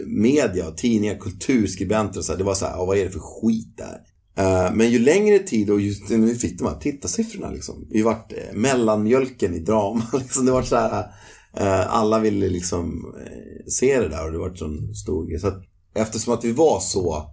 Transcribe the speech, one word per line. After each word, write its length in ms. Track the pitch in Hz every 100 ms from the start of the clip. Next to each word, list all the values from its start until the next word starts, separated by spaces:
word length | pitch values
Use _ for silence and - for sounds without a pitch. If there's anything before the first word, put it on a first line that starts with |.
| -
media, 640 | - 113 147 123 90 82
tidningar, 440 | 82 123 110 104 95
kulturskribenter 1000 | 98 - - 127 95 90 95 110 101 -
och 60 | 80
så 60 |
här, 60 | 85
det 60 |
var 100 | 98 92
så 100 | 82
här, 60 | 85
"Ja, 80 | 92
vad 120 | 101
är 60 | 87
det 60 |
för 80 | 92
skit 580 | - - 110 113 - -
där?" 220 | - 50 - _ _ -
Eh, 360 | 95 92 92
men 180 | 107 117
ju 80 | 120
längre 400 | 123 190 208 202
tid 300 | 196 113 104
och 120 | 104
just 280 | 101 101 -
när 80 | 117
vi 180 | 113 120
fick 240 | - -
de 80 | 117
här 80 | -
tittarsiffrorna, 720 | 143 143 - - 220 196 -
liksom, 360 | 67 - - -
vi 100 | 110
vart, 300 | 113 110 -
eh, 200 | - - 98
mellanmjölken 1000 | 127 127 110 107 107 131 - - 98 85
i 40 |
drama, 440 | 80 110 101 117 117
<laughs> 40 |
liksom, 320 | 135 123 - 127
det 60 |
var 120 | 127
så 120 | 123 120
här, 360 | 110 104 107 - - - _ -
eh, 380 | 101 95 90 113
alla 240 | 107 110
ville 280 | 107 101 95
liksom, 680 | 90 87 90 82 82 - - -
eh, 420 | - - - -
se 280 | - 127 135
det 100 | 90
där 160 | 76 80
och 60 |
det 60 | 80
var 120 | 92
en 80 | -
sån 380 | 80 76 - -
stor 320 | - 82 82
grej. 120 | 80
Så 80 | 98
att, 160 | 95 - _ _ 101
eftersom 380 | 113 110 120
att 120 | 117 120
vi 60 |
var 280 | 117 160 -
så 520 | - 98 87 76 76